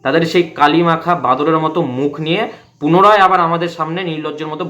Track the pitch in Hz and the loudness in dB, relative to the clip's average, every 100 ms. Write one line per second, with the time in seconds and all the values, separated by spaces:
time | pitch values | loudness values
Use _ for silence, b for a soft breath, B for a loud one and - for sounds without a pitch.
0 | 135 156 160 180 170 - 147 156 170 165 | 0 0 2 0 -2 2 2 4 2 0
1 | 170 170 127 131 147 160 160 165 143 123 | -2 -2 0 0 0 0 0 -2 -4 -4
2 | 143 143 156 185 233 B B _ 147 175 | -4 -4 -4 -2 -4 B B _ 0 4
3 | 202 214 190 185 165 170 170 165 156 170 | 6 6 4 4 2 -2 -4 -6 -6 -6
4 | 180 156 151 151 156 156 | -6 -6 -8 -8 -10 -8